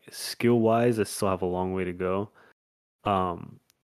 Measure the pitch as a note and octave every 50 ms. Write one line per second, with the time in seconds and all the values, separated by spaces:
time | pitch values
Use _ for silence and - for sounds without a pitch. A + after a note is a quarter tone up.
0 | _ - - - - - - - - A#2 A#2+ A#2 A2 A2 A2+ A#2 A#2+ B2 A#2 A2
1 | G2+ - - - G#2+ G2 F#2+ F2+ F#2 F2+ F2+ F2+ F#2 F#2 F#2 F#2+ F#2 F2+ F2 F2+
2 | F#2 F2+ F#2 G2 G#2 G#2 _ - - _ _ _ _ _ _ _ _ _ _ _
3 | - G#2+ G2+ F#2+ F#2 F2+ E2+ - - - - - _ _ _ _